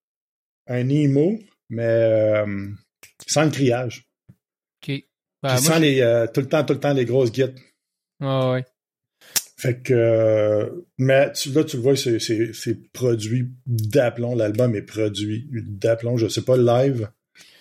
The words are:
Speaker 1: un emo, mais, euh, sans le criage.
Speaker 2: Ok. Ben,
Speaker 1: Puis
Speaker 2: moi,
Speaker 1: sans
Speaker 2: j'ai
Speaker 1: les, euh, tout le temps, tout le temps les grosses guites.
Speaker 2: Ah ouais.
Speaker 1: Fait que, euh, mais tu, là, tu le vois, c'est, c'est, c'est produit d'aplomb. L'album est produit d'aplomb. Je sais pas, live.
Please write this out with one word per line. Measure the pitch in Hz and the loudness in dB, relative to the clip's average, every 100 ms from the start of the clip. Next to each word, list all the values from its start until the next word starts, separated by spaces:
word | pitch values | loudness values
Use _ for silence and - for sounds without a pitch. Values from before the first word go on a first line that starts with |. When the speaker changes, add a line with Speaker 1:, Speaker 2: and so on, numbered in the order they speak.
| _ _ _ _ _ _ - | _ _ _ _ _ _ -8
Speaker 1:
un | 123 127 | -4 0
emo, | 147 147 135 170 220 - _ - | 2 2 2 2 0 -8 _ -12
mais, | 117 117 | -4 0
euh, | 113 113 110 107 107 104 101 98 101 _ _ - _ - | 2 4 4 2 2 0 -4 -8 -14 _ _ -20 _ -4
sans | 143 | 0
le | 156 | 2
criage. | 127 135 120 123 - _ _ _ - _ _ _ _ | 2 0 0 -4 -10 _ _ _ -20 _ _ _ _
Speaker 2:
Ok. | - | -10
Ben, | |
Speaker 1:
Puis | 139 - _ _ _ | -10 -12 _ _ _
Speaker 2:
moi, | 139 127 | -2 0
Speaker 1:
sans | 151 | 2
Speaker 2:
j'ai | 165 | 4
Speaker 1:
les, | 151 131 | 4 4
euh, | 117 117 113 | 4 2 0
tout | - | -2
le | 131 | -2
temps, | 156 | 0
tout | 139 | 0
le | 127 | -2
temps | 143 | 0
les | 139 117 | 0 0
grosses | 131 123 | 2 0
guites. | 110 127 127 _ _ _ _ _ - | 0 -4 -4 _ _ _ _ _ -10
Speaker 2:
Ah | 135 135 131 | -4 -2 0
ouais. | 127 127 _ _ _ _ _ - - - - | -2 -6 _ _ _ _ _ -10 -10 -10 -6
Speaker 1:
Fait | 135 120 | -4 -4
que, | 127 | 0
euh, | 123 117 113 110 107 107 107 110 175 - - | 2 4 4 2 2 2 0 -2 -8 -14 -4
mais | 131 135 143 | 2 4 2
tu, | - 143 | -2 -4
là, | 139 | -2
tu | 151 127 | -2 0
le | |
vois, | 123 135 | 0 0
c'est, | 127 110 | 0 -2
c'est, | - 110 113 | -2 -2 -4
c'est | 110 120 110 - | -6 -6 -8 -8
produit | - 123 113 107 127 123 - - | -4 -2 -2 -2 -4 -4 -8 -6
d'aplomb. | 117 107 139 120 123 120 | -4 0 2 0 0 -4
L'album | 123 104 107 123 | -2 -2 0 0
est | 104 | 0
produit | - 107 107 101 104 107 143 | -6 -4 -4 -2 -6 -6 -8
d'aplomb. | 117 98 98 113 113 117 120 | -10 -10 -4 0 0 -2 -2
Je | 110 | -2
sais | - | -2
pas, | - 131 | 0 2
live. | 120 120 139 123 104 _ _ _ - - | 4 4 2 0 -6 _ _ _ -20 -20